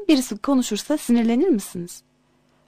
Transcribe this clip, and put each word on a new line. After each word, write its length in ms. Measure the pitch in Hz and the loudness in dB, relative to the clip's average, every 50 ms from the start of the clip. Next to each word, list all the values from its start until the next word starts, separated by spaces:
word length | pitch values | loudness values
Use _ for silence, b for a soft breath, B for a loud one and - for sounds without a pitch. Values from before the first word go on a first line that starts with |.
| 415 370 | 2 2
birisi 300 | 311 262 254 - 220 202 | 2 2 2 -2 -8 -6
konuşursa 600 | - - 285 254 240 - 208 202 - - 294 302 | -2 0 2 2 2 0 -4 -6 -4 -2 -4 -2
sinirlenir 520 | - - 240 240 226 226 233 247 339 392 | 0 2 2 2 4 2 2 2 2 2
misiniz? 540 | 285 202 - - - 180 170 175 - - _ _ _ _ _ _ _ _ _ _ _ _ _ | 2 0 -2 -6 -10 -12 -12 -12 -14 -20 _ _ _ _ _ _ _ _ _ _ _ _ _